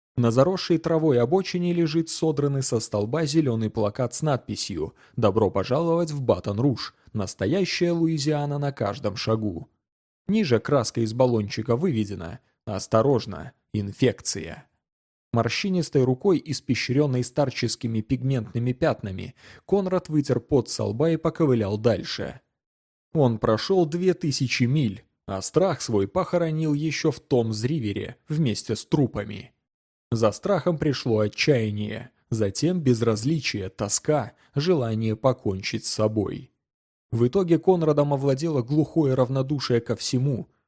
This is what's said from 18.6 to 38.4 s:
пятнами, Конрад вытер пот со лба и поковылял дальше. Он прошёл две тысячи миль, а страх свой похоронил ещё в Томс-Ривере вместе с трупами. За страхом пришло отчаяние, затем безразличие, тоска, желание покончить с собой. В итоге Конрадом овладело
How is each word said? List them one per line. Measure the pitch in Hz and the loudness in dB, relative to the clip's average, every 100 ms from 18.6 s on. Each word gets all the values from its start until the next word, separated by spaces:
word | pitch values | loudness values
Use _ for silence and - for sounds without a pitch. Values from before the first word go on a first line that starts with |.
| 123 | -2
пятнами, | 127 160 113 104 92 92 - - - - | 0 0 0 -6 -8 -12 -16 -20 -20 -2
Конрад | 196 185 180 - | 0 2 -2 0
вытер | 151 143 120 | 0 2 -2
пот | - 135 - | 2 0 0
со | - 104 | -4 -4
лба | 113 160 | 0 0
и | 160 | 0
поковылял | 165 - 151 120 98 107 | -2 0 2 2 2 0
дальше. | 117 98 - - 69 - _ _ _ _ _ _ _ | 2 0 -2 -8 -10 -12 _ _ _ _ _ _ _
Он | 160 127 110 | 2 2 2
прошёл | 113 107 - 190 156 | 2 0 2 2 2
две | 175 185 175 | 0 0 0
тысячи | 156 - 131 - | -2 -2 -2 0
миль, | 120 151 117 98 _ _ - | 0 2 0 -4 _ _ -8
а | 95 | -6
страх | - 151 190 139 | -2 2 2 0
свой | - 104 98 | 0 0 0
похоронил | 185 180 175 165 156 156 | -2 0 0 0 -2 0
ещё | 147 156 147 156 | 0 -2 0 -2
в | - | -2
Томс-Ривере | - 127 113 107 123 160 107 98 - - - | 0 0 0 -2 -2 -2 -2 -4 -8 -12 -6
вместе | 156 135 101 - 107 | 0 0 -2 -4 -6
с | - | 0
трупами. | 156 123 107 104 101 - _ _ _ _ _ - | 0 0 -2 -8 -10 -14 _ _ _ _ _ -6
За | 113 110 | 0 0
страхом | - 196 185 180 156 | 0 -2 0 0 0
пришло | 156 131 131 107 | 0 0 0 0
отчаяние, | 107 - - 127 107 104 107 107 - _ - | 0 0 2 2 2 -4 -6 -8 -12 _ -6
затем | 113 101 - 156 180 | 0 0 0 0 2
безразличие, | 131 113 113 107 127 160 - 104 95 | 2 2 2 0 0 0 -2 -6 -8
тоска, | - 104 - - 147 107 _ _ 143 | -6 -2 -2 0 0 -2 _ _ -4
желание | 170 160 113 110 110 107 | 2 2 2 0 0 2
покончить | 131 123 107 95 - 113 - | 0 0 -2 -4 -4 -4 -4
с | |
собой. | - 110 107 90 - 131 _ _ _ _ _ - | 0 0 2 -2 -4 -12 _ _ _ _ _ -6
В | 117 123 | 0 2
итоге | 196 175 165 | 2 2 2
Конрадом | 190 180 156 147 147 | 4 4 4 2 2
овладело | 139 139 131 | 0 0 0